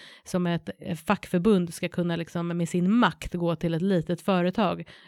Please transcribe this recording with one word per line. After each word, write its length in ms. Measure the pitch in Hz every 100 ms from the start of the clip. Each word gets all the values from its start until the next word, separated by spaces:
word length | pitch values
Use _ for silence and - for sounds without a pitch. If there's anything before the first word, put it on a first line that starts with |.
| - -
som 220 | - 180 175
ett, 240 | 170 - -
eh, 180 | 185 170
fackförbund 760 | - 202 - 185 180 202 170
ska 140 | - 175
kunna 280 | - 175 170
liksom 320 | 170 170 170
med 200 | 170 170
sin 240 | 180 180
makt 420 | 226 214 - -
gå 220 | 175 170 165
till 180 | 170
ett 80 | 165
litet 380 | 190 185 156 170
företag, 640 | - 185 175 180 190 170 170 -